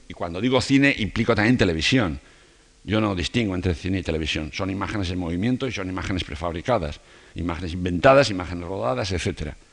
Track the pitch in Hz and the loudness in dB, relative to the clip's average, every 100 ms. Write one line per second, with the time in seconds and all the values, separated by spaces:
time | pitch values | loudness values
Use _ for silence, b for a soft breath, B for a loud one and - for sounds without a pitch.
0 | - - 90 87 123 127 - 135 139 110 | -14 -8 -6 -2 2 2 4 4 4 2
1 | 98 - 117 107 107 127 98 80 - 131 | -2 0 2 4 4 6 4 2 2 2
2 | 95 69 - b b b b _ - 107 | 2 -2 -10 b b b b _ -2 0
3 | 107 92 82 120 107 92 92 85 90 95 | 0 0 -2 0 0 0 0 0 -2 -2
4 | 87 80 80 82 78 - 95 95 92 110 | -2 -2 -2 -4 -6 -6 -6 -4 -4 -4
5 | 90 92 85 87 110 127 117 101 92 92 | -4 -4 -4 -2 0 0 -4 -6 -6 -6
6 | 85 92 85 - 87 82 82 117 76 - | -4 -4 -4 -6 -6 -4 0 0 -2 -8
7 | B B B - 85 80 87 90 90 87 | B B B -6 -4 -4 -4 -4 -2 4
8 | 135 135 120 92 87 87 87 98 117 127 | 6 6 6 0 -6 -8 -6 -4 -4 -2
9 | 101 92 101 82 73 - b | -2 -2 -2 -4 -6 -10 b